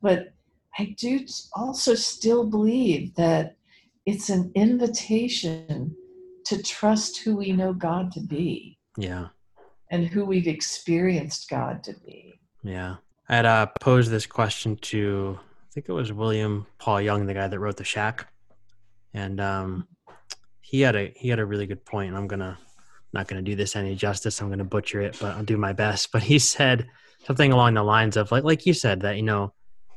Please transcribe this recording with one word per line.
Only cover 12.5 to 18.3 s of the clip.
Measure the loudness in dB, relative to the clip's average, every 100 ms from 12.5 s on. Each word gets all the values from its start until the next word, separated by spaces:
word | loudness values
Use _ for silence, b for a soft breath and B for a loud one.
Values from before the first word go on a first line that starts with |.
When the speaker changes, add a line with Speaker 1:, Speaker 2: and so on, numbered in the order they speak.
| _
Speaker 2:
Yeah. | -10 -8 -8 -10 _ _ 0
I | 4
had, | 6
uh, | 6 2 0
posed | 4 6 6
this | 2 -2
question | 0 0 0 -4 -4
to, | -4 -2 0 0 -4 -6
I | -14 -20 -16
think | -12 -6
it |
was | -4 -4
William | -2 -2 0 0 -4 -6 -8
Paul | 0 0
Young, | 2 0 -2
the |
guy | -2 -4
that | -4
wrote | -6 -6
The |
Shack. | -6 -4 -4 -4 -10